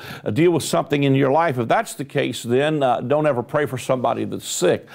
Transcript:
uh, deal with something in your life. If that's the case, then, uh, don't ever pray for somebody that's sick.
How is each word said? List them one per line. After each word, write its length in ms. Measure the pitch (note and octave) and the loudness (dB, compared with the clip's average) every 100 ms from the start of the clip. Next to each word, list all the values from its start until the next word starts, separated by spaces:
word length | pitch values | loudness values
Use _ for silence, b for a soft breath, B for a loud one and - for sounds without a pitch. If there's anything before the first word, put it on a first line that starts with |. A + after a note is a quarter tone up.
| B B | B B
uh, 80 | - | -4
deal 200 | G#2 F3 | 2 4
with 120 | E3 | 2
something 400 | - E3+ D3+ D3+ | 0 -2 0 0
in 120 | C#3 | 2
your 180 | C3+ C3+ | 4 4
life. 260 | D3+ E3+ B2+ | 2 2 0
If 80 | A#2 | 0
that's 280 | F#3+ A3+ | 0 0
the 100 | - | -8
case, 380 | C#3 C#3+ C3 A#2 | -6 -2 -2 -4
then, 400 | A2+ B2+ D3 D#3 | 0 2 2 2
uh, 180 | C3 A#2+ | 2 0
don't 260 | A#2+ D3 D3+ | 0 0 2
ever 160 | A#2+ | 0
pray 220 | A#2 D3+ | -2 -2
for 140 | C#3+ B2+ | -2 -2
somebody 480 | - C3 A#2 A2+ G#2+ | -2 0 0 -2 -4
that's 200 | G#2 - | -6 -8
sick. 400 | - F3 A#2 - | -2 2 0 -2